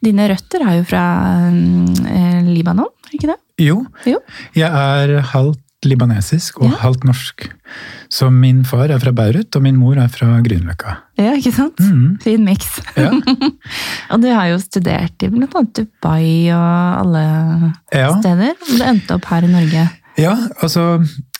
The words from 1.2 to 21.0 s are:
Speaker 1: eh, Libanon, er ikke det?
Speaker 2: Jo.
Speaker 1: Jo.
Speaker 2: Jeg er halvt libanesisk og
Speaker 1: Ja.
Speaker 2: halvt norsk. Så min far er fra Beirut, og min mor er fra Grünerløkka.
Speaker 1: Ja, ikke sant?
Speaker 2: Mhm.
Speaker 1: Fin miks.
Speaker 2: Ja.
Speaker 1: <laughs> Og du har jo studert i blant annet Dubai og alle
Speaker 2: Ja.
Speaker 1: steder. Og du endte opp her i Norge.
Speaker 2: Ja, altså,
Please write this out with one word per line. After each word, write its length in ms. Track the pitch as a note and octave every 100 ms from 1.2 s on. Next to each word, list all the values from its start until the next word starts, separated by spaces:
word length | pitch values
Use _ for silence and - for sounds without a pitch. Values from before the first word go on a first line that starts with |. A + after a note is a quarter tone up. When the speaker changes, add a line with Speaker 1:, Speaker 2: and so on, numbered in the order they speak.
| F#3 F3+ F3
Speaker 1:
eh, 920 | F3 E3+ F3 F3 F#3 - F#3 F3 F3
Libanon, 440 | F3 E3+ E3+ F3 G4 _
er 60 | - D4
ikke 80 | D4+
det? 40 | E4+ _ -
Speaker 2:
Jo. 280 | D3 F3+ B3+ - -
Speaker 1:
Jo. 140 | D#4 - - -
Speaker 2:
Jeg 160 | - D#3+
er 500 | D3+ C#3 C#3 C#3+ C#3+
halvt 380 | B2+ C3+ C3+ D3+ _ _
libanesisk 760 | C#3 C3 B2 A2 F#2+ D#3+ - -
og 80 | A#2
Speaker 1:
Ja. 60 | -
Speaker 2:
halvt 260 | A#2 B2+
norsk. 460 | C3 B2 - - - - - - - - -
Så 220 | - C3
min 320 | B2+ B2+ C3
far 240 | B2+ B2 C#3+
er 80 | C#3
fra 140 | B2
Beirut, 420 | B2 A2 C3+ A3+
og 80 | D3+
min 140 | C3+ C3
mor 220 | B2 C#3
er 100 | B2
fra 320 | - A#2+ A#2
Grünerløkka. 560 | A#2 F#2+ E2+ E2+ - - _ -
Speaker 1:
Ja, 140 | G#3
ikke 180 | C#4+ B3
sant? 240 | A3 C#4+ -
Speaker 2:
Mhm. 400 | G3 D#3+ B2+ G3
Speaker 1:
Fin 200 | - A3+
miks. 380 | G#3 F#3+ - - - -
Speaker 2:
Ja. 140 | D3
Speaker 1:
<laughs> 400 | B3+ - C4 C4+ - - - - - -
Og 100 | A3
du 60 | A#3+
har 140 | A#3 F3+
jo 80 | F3
studert 640 | F#3+ - F3 - E3+ -
i 60 | F#3
blant 240 | A3+ C4+
annet 200 | F#4 A3+
Dubai 760 | - A3 _ - D#3+ D#3+ E3 E3+
og 460 | E3+ E3+ E3+ F3+ F3+
alle 720 | F#3 D#3+ D#3 D#3 D#3+ E3 E3 D#3+ _
Speaker 2:
Ja. 220 | D3 C3 F3+
Speaker 1:
steder. 340 | G#3+ F3 A3
Og 240 | E4 E4 A#3+
du 40 |
endte 260 | B3+ A3+ -
opp 100 | F3+ -
her 160 | E3+
i 40 | F3
Norge. 420 | F3 D#3+ D#3+ E3 - _ -
Speaker 2:
Ja, 180 | D#3+ A3 A#3 -
altså, 420 | E3 E3+ E3+ E3+